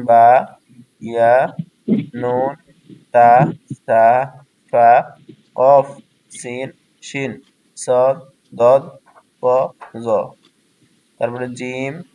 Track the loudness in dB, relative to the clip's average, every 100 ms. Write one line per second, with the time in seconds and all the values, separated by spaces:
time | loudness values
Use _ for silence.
0 | 0 4 6 4 0 -12 _ -20 -20 _
1 | -10 -2 2 2 0 -6 -16 _ -6 -6
2 | -6 -8 -6 -4 -6 -8 _ _ _ -20
3 | _ 2 4 4 2 -4 -14 -14 -4 2
4 | 2 2 -2 -10 _ _ _ 2 4 4
5 | 0 -10 -20 -20 _ -2 2 4 2 -6
6 | _ _ _ -18 -14 -10 -12 -14 _ _
7 | -14 -8 -8 -10 _ _ _ -12 -4 0
8 | 0 0 -8 _ _ 0 2 2 0 -18
9 | _ _ _ _ -2 -2 -2 -8 -20 -12
10 | -4 -4 -4 -12 _ _ _ _ _ _
11 | _ -10 -8 -8 -10 -10 -10 -8 -10 -12
12 | -18